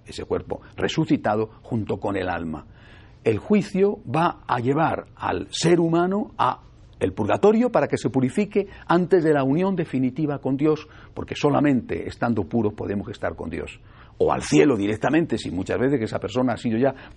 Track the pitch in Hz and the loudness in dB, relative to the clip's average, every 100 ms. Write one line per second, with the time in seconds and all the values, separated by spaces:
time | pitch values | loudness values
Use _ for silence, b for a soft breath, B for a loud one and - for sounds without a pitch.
0 | - - - 87 - - B - 92 - | -16 -14 -4 -4 -4 -10 B -4 -2 0
1 | 156 143 110 107 110 B - 117 101 104 | 0 0 2 0 -2 B -6 -6 -4 -4
2 | 101 98 90 85 80 76 - B B B | -4 -2 -2 -4 -6 -10 -12 B B B
3 | B B - 104 - 208 - 185 196 - | B B -2 -2 2 0 2 2 2 0
4 | 117 156 170 - - 127 120 139 151 85 | -4 0 0 -2 -2 0 0 0 0 -2
5 | - - 101 92 - - 165 175 165 165 | -8 -8 -4 -4 -6 -2 2 4 4 2
6 | 180 202 - - 123 - - - - - | 0 -2 -6 -2 -2 -2 -12 -20 -20 -4
7 | 98 92 104 107 202 220 247 165 139 135 | -2 0 0 4 4 4 4 2 2 0
8 | 131 131 127 208 208 101 95 B - 170 | 0 0 0 0 -2 -2 -4 B 0 0
9 | 175 185 156 143 131 151 190 180 156 127 | 4 4 4 2 2 2 0 -2 -2 0
10 | 127 127 147 139 135 135 156 151 - B | 0 0 -4 -2 -4 0 0 0 -4 B
11 | B - - - 147 131 147 123 - 87 | B -12 -10 -2 2 4 4 2 0 -6
12 | - - 120 110 - 120 104 104 98 101 | -8 -4 -2 0 0 0 0 -2 -6 -6
13 | 101 - 90 82 85 80 - - B B | -6 -6 -6 -6 -8 -8 -10 -14 B B
14 | B - 80 65 - 147 151 110 101 110 | B -2 0 0 2 4 6 4 0 -2
15 | 131 160 165 113 101 90 95 95 131 139 | 0 2 0 -2 -4 -6 -2 0 0 0
16 | 110 101 98 123 127 107 120 110 131 B | -2 -4 -4 -2 -2 -2 -2 0 0 B
17 | B | B